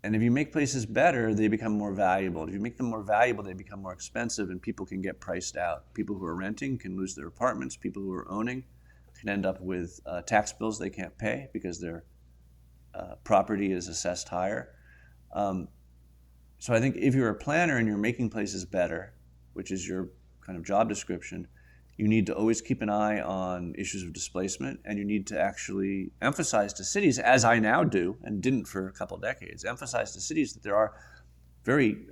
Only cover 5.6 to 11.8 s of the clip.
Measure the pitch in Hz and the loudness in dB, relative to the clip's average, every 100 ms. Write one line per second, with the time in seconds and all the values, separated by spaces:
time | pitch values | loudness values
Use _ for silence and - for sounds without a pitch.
5.6 | 87 76 - - 104 98 90 85 95 110 | -4 -4 -8 -8 -6 -4 -4 -4 -4 -4
6.6 | 139 127 95 92 95 95 80 - 127 117 | -4 -4 -6 -6 -6 -6 -12 -2 -2 0
7.6 | 131 - - 98 98 92 - 98 117 127 | -8 -6 -8 -6 -6 -6 -6 -4 -2 -4
8.6 | - - - - - - 104 101 95 92 | -10 -20 -20 -20 -20 -10 -4 0 0 -2
9.6 | 90 90 87 - - 87 - 110 107 - | -4 -4 -4 -10 -8 -8 2 2 2 -4
10.6 | 110 107 95 98 87 - 110 127 139 107 | -4 -2 -6 -6 -10 -4 -4 -4 -6 -6
11.6 | 92 87 | -6 -6